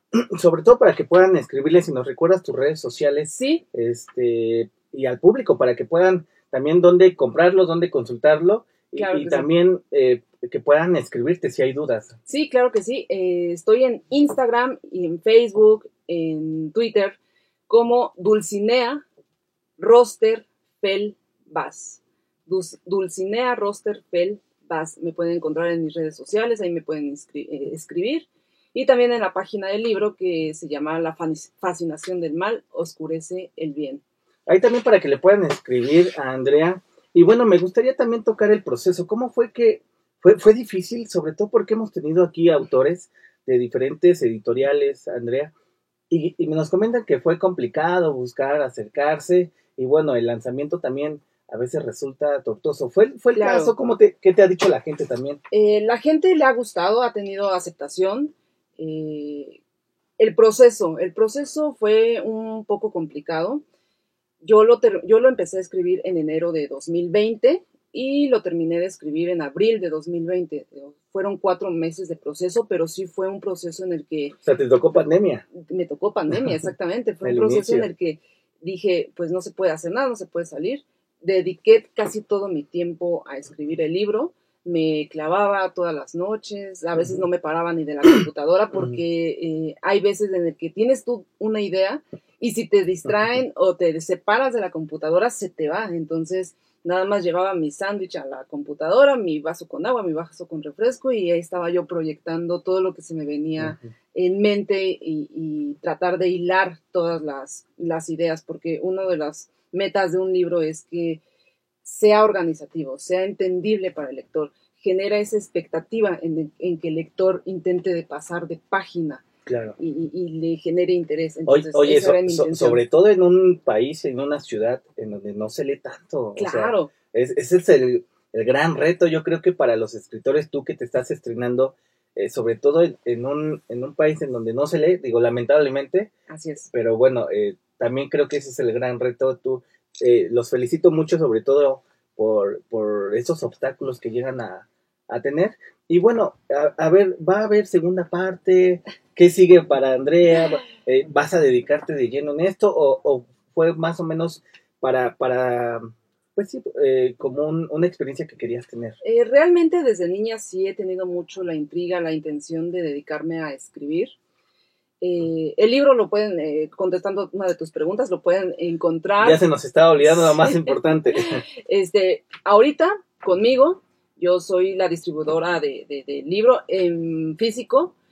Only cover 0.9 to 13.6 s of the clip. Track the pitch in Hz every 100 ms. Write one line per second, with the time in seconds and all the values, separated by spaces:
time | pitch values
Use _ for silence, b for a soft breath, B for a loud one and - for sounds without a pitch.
0.9 | - - 175 185 175 - 135 143 170 165
1.9 | 135 131 123 170 185 - 135 143 156 127
2.9 | - 147 143 156 - 262 330 _ - 117
3.9 | 117 - - 120 117 113 113 110 _ _
4.9 | - 131 123 175 240 - 127 127 123 139
5.9 | 165 185 185 165 _ _ 131 143 170 175
6.9 | 180 185 180 131 120 175 185 175 165 175
7.9 | 139 117 120 151 151 170 220 _ _ _
8.9 | - 196 185 175 147 143 170 180 180 -
9.9 | 139 127 123 _ - - 139 120 147 170
10.9 | 165 123 135 120 180 135 127 135 135 147
11.9 | 113 - - - 277 302 254 247 226 185
12.9 | 254 - 196 180 175 175 175